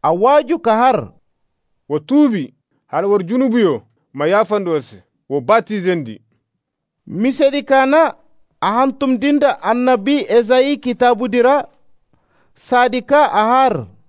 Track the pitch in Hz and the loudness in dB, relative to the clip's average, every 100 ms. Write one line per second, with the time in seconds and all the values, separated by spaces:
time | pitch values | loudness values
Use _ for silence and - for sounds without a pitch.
0 | 147 175 226 294 254 339 233 220 254 214 | -2 0 4 2 2 -4 0 2 2 0
1 | 107 _ _ _ _ _ _ _ _ 147 | -4 _ _ _ _ _ _ _ _ -8
2 | 151 277 294 208 131 _ _ _ _ 147 | 0 2 2 0 -6 _ _ _ _ -4
3 | 196 202 175 247 262 240 196 120 _ _ | 0 0 0 -2 0 2 0 -2 _ _
4 | _ 135 151 202 185 208 180 156 127 98 | _ -6 0 0 0 -2 -2 -6 -6 -20
5 | _ _ _ 139 120 226 - 208 180 175 | _ _ _ -8 0 0 0 -6 -2 -4
6 | 120 110 _ _ _ _ _ _ _ _ | -6 -16 _ _ _ _ _ _ _ _
7 | - 170 240 269 277 285 233 269 269 302 | -12 -4 -4 0 0 0 0 0 2 2
8 | 311 - _ _ _ _ 175 220 269 269 | 0 -4 _ _ _ _ -4 0 -2 -2
9 | 277 247 277 294 285 - 175 240 254 254 | -2 0 0 2 0 -2 -4 -2 0 0
10 | 202 285 - 226 220 254 277 285 247 233 | 0 -2 0 0 2 0 2 -2 -6 0
11 | 247 226 247 240 240 285 - _ _ _ | 0 0 -2 0 2 2 -2 _ _ _
12 | _ _ _ _ _ _ - 247 247 247 | _ _ _ _ _ _ -4 0 0 -2
13 | - 285 277 196 214 254 262 170 101 - | 0 0 2 0 0 2 2 -2 -8 -20